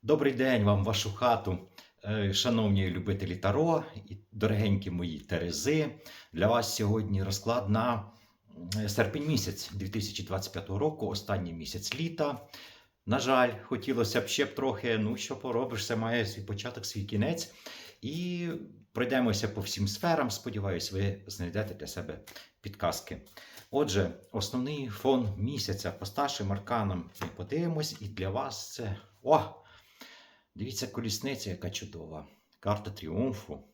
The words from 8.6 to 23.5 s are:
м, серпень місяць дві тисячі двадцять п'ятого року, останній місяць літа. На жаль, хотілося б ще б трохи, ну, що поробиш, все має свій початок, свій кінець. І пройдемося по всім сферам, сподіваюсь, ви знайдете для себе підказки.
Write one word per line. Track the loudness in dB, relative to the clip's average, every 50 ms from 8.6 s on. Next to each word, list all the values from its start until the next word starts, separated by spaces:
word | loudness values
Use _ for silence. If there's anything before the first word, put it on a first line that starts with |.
| -8 -4 -2
м, | 0 0 0
серпень | 4 2 2 2 2 -2 0 2
місяць | 2 2 2 0 -4 -6 -8 -8 -6
дві | -6 -6 -4
тисячі | -2 -2 -4 -4 -4 -8 -6
двадцять | -4 -4 -4 -4 -4 -6
п'ятого | -8 -6 -4 -2 0
року, | 2 0 0 0 -4 -4
останній | -4 -4 -2 -2 -2 -2 0 -4 -6
місяць | -8 -8 -8 -8 -6 -6 -4 -4
літа. | -2 -4 -4 -2 -2 -2 -2 -2 -4 -10 -16 -18 -18 -18 -18 -20 -20 _ _ _ _ _
На | 0 0 2
жаль, | 4 6 6 6 6 6 4 -2 -4
хотілося | -4 -4 -4 0 0 2 2 2 4 4 2
б | 2 2
ще | 0 0 0
б | 0 0
трохи, | 0 0 0 0 0 0 2 2 2
ну, | 2 0 0 -2
що | -4 -6 -6 -6
поробиш, | -4 0 0 0 0 0 -2 -4
все | -2 -2 0
має | 0 0 2 2 2 0
свій | 0 -2 -8
початок, | -6 -6 -6 -6 -6 -8 -8 -6 -8
свій | -6 -6 -6 -4
кінець. | 0 2 2 2 2 2 -2 -4 -8 -12 -18 -18 -16 -16 -16 -16 -18 -18 _
І | -8 -6 -4 -4 -4 -2 -2 -2 -2 -4 -4 -6 -8 -12 -18 -20 -20 _
пройдемося | _ -2 0 2 4 4 4 4 2 2 0 -2
по | -2 -4
всім | -4 -4 -2 0 0 0
сферам, | 0 0 2 2 4 4 2 0
сподіваюсь, | -2 -4 -6 -6 -6 -2 -2 -2 -2 -2 -2 -2
ви | -2 0 0 0 0 -2 -8 -14
знайдете | -8 -6 -6 -2 -2 -2 -4 -4 -6
для | -10 -10 -10
себе | -8 -8 -8 -8 -10 -12 -14 -16 -18 -18 -20 -20 _ _
підказки. | -12 -12 -8 0 0 0 0 0 -6 -8 -10 -12 -12 -16 -20 -20 -20 -18